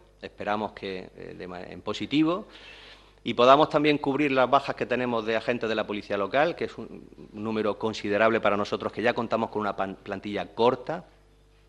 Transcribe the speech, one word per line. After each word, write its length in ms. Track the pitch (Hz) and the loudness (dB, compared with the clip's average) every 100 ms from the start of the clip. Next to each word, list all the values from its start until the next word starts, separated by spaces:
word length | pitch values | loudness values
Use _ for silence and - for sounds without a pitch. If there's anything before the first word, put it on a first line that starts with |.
| - - | -20 -18
Esperamos 520 | 101 - 98 107 101 | -16 -8 -4 -2 -4
que, 360 | - 98 92 87 92 | -6 -10 -10 -12 -16
eh, 200 | 90 90 | -16 -12
de 100 | 90 | -12
ma-, 160 | 90 | -12
en 180 | 92 87 | -12 -12
positivo 680 | 104 107 104 143 156 185 214 - - - - - - - | -8 -6 -2 2 2 0 -6 -18 -20 -20 -20 -20 -20 -12
y 100 | - | -4
podamos 360 | 117 123 143 147 | 4 8 8 6
también 280 | 156 151 147 | 4 2 2
cubrir 360 | 143 135 147 | 0 0 2
las 160 | 131 123 | 4 4
bajas 260 | 135 - 127 | 4 2 -6
que 100 | 117 | -2
tenemos 400 | 123 123 117 110 | -2 0 -2 -2
de 120 | 113 | -2
agentes 320 | - 123 113 | -2 -2 -2
de 60 | 110 | -2
la 120 | 104 | -2
policía 300 | 104 - 101 | -6 -4 -4
local, 400 | 98 135 139 - | 0 0 0 -2
que 80 | 113 | -8
es 120 | - | -8
un 300 | 110 - - - - | -16 -16 -20 -20 -16
número 480 | 104 107 110 107 101 | -8 -4 0 0 0
considerable 600 | 110 104 104 104 113 113 | -4 -4 -2 4 4 4
para 160 | 101 101 | 2 2
nosotros, 340 | 101 107 104 | -2 -2 -4
que 100 | - | -2
ya 120 | 113 | 0
contamos 380 | 120 117 113 107 | 0 0 -2 -2
con 100 | 107 | -2
una 160 | 104 98 | -4 -2
pan-, 180 | 98 95 | -4 -6
plantilla 580 | - 95 107 98 87 | -10 -10 -6 -6 -6
corta. 520 | - 117 127 - 170 - _ _ _ _ _ | 2 2 2 -4 -10 -10 _ _ _ _ _